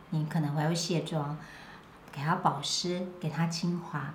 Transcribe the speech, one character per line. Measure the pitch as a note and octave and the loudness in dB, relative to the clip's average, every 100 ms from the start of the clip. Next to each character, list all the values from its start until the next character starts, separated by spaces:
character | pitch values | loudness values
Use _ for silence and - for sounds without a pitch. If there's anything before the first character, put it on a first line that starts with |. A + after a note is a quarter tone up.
| - | -2
你 | D#3 D#3 | 0 2
可 | E3+ | 2
能 | C#3+ | 2
还 | D3+ D#3 | 2 2
会 | |
卸 | E3+ - E3 | 2 2 0
妆， | - D#3+ C#3+ D3+ - - - - - - - | 2 0 -2 -4 -10 -16 -16 -18 -18 -20 -12
给 | C#3+ | -2
它 | D3 F#3 | 2 4
保 | E3 C#3 | 4 2
湿， | - - F3+ F3+ F#3 - | 0 0 0 0 -2 -4
给 | D#3 | -2
它 | D#3 E3 | 2 2
精 | - F3 F3 | 2 0 0
华， | - D3 C#3+ | -2 -4 -6